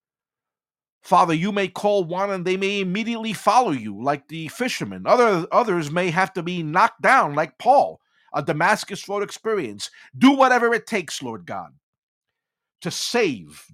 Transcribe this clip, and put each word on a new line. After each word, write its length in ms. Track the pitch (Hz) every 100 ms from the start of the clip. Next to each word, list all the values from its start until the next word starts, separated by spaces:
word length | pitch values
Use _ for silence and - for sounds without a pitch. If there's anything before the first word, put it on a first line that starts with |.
| _ _ _ _ _ _ _ _ _ _
Father, 300 | - 175 175
you 200 | 160 190
may 160 | 202 190
call 360 | - 208 202
one 260 | 165 175 202
and 140 | 190
they 120 | 175 190
may 240 | 196 202
immediately 520 | 185 190 226 233 220
follow 380 | 190 - 233 233
you 320 | 135 107 98
like 260 | 131 143 -
the 200 | 160 160
fishermen. 580 | - 247 - 104 95 104
Other, 400 | 240 240 180 170
others 380 | 190 226 175 147
may 200 | 170 185
have 220 | 165 190
to 80 | 185
be 200 | 165 180
knocked 380 | 156 170 226 -
down 340 | 196 262 170
like 240 | 143 165 -
Paul, 420 | 226 277 90 78 _ _ _
a 80 | -
Damascus 640 | 147 151 180 214 - 196 -
Road 140 | 202
experience. 680 | 196 - 220 208 123 104 - - - 131
Do 160 | 262
whatever 420 | 277 262 247 233
it 120 | 233 -
takes, 360 | 220 170 -
Lord 240 | 127 113 151
God, 240 | 101 82 65 _ _ _ _ _ _ _ _ _ _
to 80 | 175
save 720 | - - 233 202 113 76 73 -